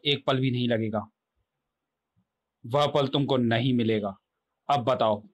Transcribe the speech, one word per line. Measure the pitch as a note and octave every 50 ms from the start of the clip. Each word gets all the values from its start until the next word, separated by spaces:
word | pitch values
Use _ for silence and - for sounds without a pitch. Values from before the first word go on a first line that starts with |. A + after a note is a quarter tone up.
| -
एक | D3 C3 C#3 -
पल | C#3+ C3+ C3
भी | C3 C3
नहीं | B2 B2 B2
लगेगा। | A#2 A#2 A2 A2+ A2 G#2+ G#2 G#2 - _ _ _ _ _ _ _ _ _ _ _ _ _ _ _ _ _ _ _ _ _ _ _ _ _ _ _ _ _ _ -
वह | A#2 A#2+ D3 D3
पल | C#3 - D3+ C#3
तुमको | C3 - C#3+ C#3 B2 C3+
नहीं | B2+ A#2+ A2+ A2+ A2+ A#2 C3 B2
मिलेगा। | A#2+ A2+ A2 A2 G#2+ G#2 G2 F#2+ - _ _ _ _ _ _ _ _ _ -
अब | C#3+ C3+ A2+
बताओ, | C3 B2+ - B2 A2 G#2 G#2 - -